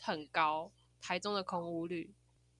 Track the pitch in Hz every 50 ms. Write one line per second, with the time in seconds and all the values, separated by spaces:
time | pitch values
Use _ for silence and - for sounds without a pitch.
0 | - - 185 156 151 - - 175 160 151 156 156 165 196 - _ _ _ _ _
1 | - - 180 180 185 208 208 202 185 - 190 175 170 170 170 165 170 175 175 165
2 | - - - _ _ _ _ _ _ _ _